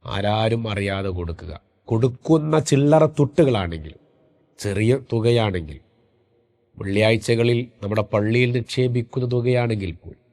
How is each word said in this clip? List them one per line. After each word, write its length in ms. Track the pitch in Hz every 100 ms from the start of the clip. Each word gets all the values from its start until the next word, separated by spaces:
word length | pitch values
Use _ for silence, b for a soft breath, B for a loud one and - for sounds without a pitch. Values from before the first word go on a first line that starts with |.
ആരാരും 580 | - 98 101 107 113 117 113
അറിയാതെ 380 | 101 101 98 98
കൊടുക്കുക. 440 | 90 85 82 82 78 _ _ -
കൊടുക്കുന്ന 680 | 113 127 120 - 160 151 156
ചില്ലറ 460 | 151 139 143 156 151
തുട്ടുകളാണെങ്കിൽ, 880 | 156 143 - 147 113 90 82 76 73 _ _ _ _ _ _
ചെറിയ 400 | 104 98 110 131 123
തുകയാണെങ്കിൽ, 680 | 117 110 117 107 92 78 69 _ _ _ _ _ _ _ _ _ -
വെള്ളിയാഴ്ചകളിൽ 800 | 98 101 107 113 95 117 120 120 120 _
നമ്മുടെ 200 | 101 107
പള്ളിയിൽ 480 | 104 107 104 117 123
നിക്ഷേപിക്കുന്ന 760 | 123 117 - 127 123 120 - 127
തുകയാണെങ്കിൽ 640 | 123 120 123 120 110 95
പോലും 280 | 82 90 - _